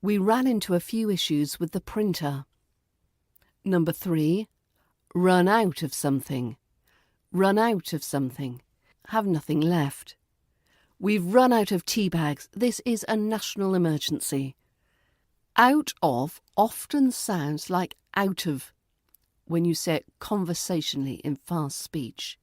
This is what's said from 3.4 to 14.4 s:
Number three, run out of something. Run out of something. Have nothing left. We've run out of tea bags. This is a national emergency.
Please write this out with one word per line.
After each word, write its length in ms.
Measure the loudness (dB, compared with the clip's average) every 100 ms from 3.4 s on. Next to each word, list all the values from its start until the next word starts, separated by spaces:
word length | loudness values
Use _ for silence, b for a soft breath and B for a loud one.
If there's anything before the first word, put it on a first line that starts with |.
| _ _
Number 280 | 0 2 2
three, 560 | -2 -2 0 2 0 -2 _ _ _ _ _ _
run 340 | 0 4 6 6
out 340 | 4 2 -2
of 100 | -6
something. 640 | -4 -2 -2 -2 -6 -6 -10 _ _ _ _ _ _ _
Run 280 | 0 2 4
out 340 | 2 0 -4
of 100 | -8
something. 600 | -4 -4 -4 -6 -10 -10 _ _ _ _ -6
Have 180 | -2 0
nothing 340 | 0 0 0
left. 560 | 2 2 0 -4 -18 -20 _ _ _ _ _ _ _ _
We've 360 | 0 0 4
run 180 | 6 6
out 200 | 6 2
of 120 | 0
tea 240 | -2 0 0
bags. 400 | 0 0 -2 -8
This 280 | -2 -2 -2
is 200 | -2 -4 -2
a 80 | -2
national 580 | 0 -2 -6 -4 0
emergency. 840 | 2 2 0 -2 -4 -4 -4